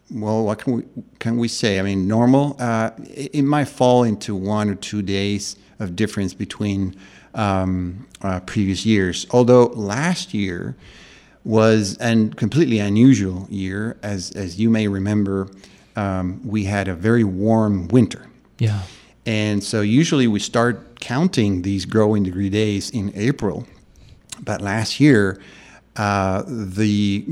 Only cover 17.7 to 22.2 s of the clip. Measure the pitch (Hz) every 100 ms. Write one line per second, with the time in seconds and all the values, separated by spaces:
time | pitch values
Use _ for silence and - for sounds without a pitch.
17.7 | 98 85 127 110 - - - _ - 113
18.7 | 104 92 - - _ - 110 104 101 98
19.7 | 113 104 123 165 147 120 104 - 117 120
20.7 | 104 - - - 123 185 160 104 92 92
21.7 | 98 92 104 107 107